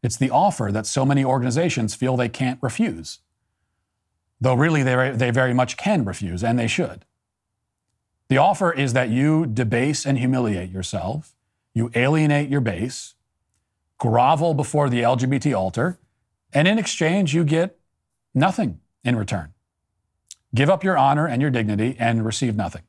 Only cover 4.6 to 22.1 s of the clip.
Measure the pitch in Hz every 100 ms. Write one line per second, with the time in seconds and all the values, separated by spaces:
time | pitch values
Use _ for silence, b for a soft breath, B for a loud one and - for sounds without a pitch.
4.6 | 156 156 131 127 131 120 123 123 127 123
5.6 | 127 - 196 202 101 87 95 87 113 120
6.6 | 113 - 156 - _ _ _ _ _ _
7.6 | _ _ _ _ _ _ _ 135 165 -
8.6 | 180 165 135 123 127 120 147 156 156 110
9.6 | 117 117 135 143 - 135 127 131 117 95
10.6 | 90 95 95 98 95 143 - _ _ _
11.6 | _ 113 117 117 127 156 151 147 147 139
12.6 | 113 87 120 - - _ _ _ _ _
13.6 | _ _ _ _ 117 117 127 151 170 151
14.6 | 135 151 143 120 117 127 127 135 151 110
15.6 | 95 104 160 180 _ _ _ _ _ 135
16.6 | 165 220 185 - 160 185 175 156 156 160
17.6 | 185 _ _ _ _ _ _ 127 170 196
18.6 | 143 80 _ _ 123 120 101 98 76 -
19.6 | _ _ _ _ _ _ _ - _ 113
20.6 | 143 185 190 165 135 143 160 120 143 123
21.6 | 107 104 113 135 117